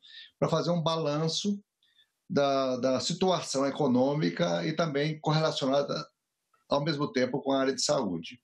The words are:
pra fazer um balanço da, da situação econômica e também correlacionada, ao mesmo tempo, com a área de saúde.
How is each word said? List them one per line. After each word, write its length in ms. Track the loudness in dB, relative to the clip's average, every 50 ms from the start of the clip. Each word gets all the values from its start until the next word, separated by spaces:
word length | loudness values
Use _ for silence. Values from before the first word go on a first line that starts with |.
| _ -20 -20 -20 -20 -20 _ _
pra 100 | -2 0
fazer 220 | 0 0 0 0
um 120 | 0 0 0
balanço 760 | -2 -2 -2 -2 -2 0 0 0 -2 -2 -2 -2 -2 -4 -4 -6 _ _ _ _ _ _ _ _ _ _ _ _ _
da, 480 | 0 2 2 2 2 2 2 0 0
da 240 | 0 0 0 0 0
situação 680 | 0 -2 -2 0 2 2 2 2 0 -2 -2 -2 0
econômica 1000 | -2 0 0 2 4 4 4 4 4 2 2 0 0 0 0 0 0 0 0 -2
e 80 | -2 0
também 440 | 0 -2 0 0 0 0 -2 -2 -2
correlacionada, 840 | -2 0 2 2 2 2 0 0 0 2 2 2 0 0 -4 -6 -6 -10 _ _ _ _ _ _ _ _ _ _ _ _
ao 160 | -2 0 0
mesmo 260 | 0 -2 -2 -2 -2
tempo, 300 | 0 0 0 0 0 -4
com 120 | -2 0 0
a 80 | 2
área 140 | 2 0 0
de 80 | 0 0
saúde. 560 | 0 0 0 0 -2 -4 -6 -8 -10 -16 -18